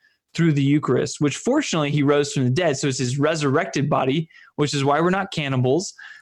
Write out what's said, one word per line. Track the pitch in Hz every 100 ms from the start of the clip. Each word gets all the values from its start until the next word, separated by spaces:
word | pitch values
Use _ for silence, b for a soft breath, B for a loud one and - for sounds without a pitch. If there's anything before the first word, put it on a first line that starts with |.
| b b b
through | - 165
the | 147
Eucharist, | 139 147 - 127 127 -
which | 147 -
fortunately | - 285 - 170 147
he | 147
rose | 139 147 147
from | -
the | 127
dead. | 127 175 131
So | 147
it's | 131
his | 127 135
resurrected | 143 165 147 139 190 - 151
body, | 139 131 143 160 B B B
which | 147
is | 143
why | 139 143
we're | 170
not | 190 190
cannibals. | - 143 135 127 147 196 - B B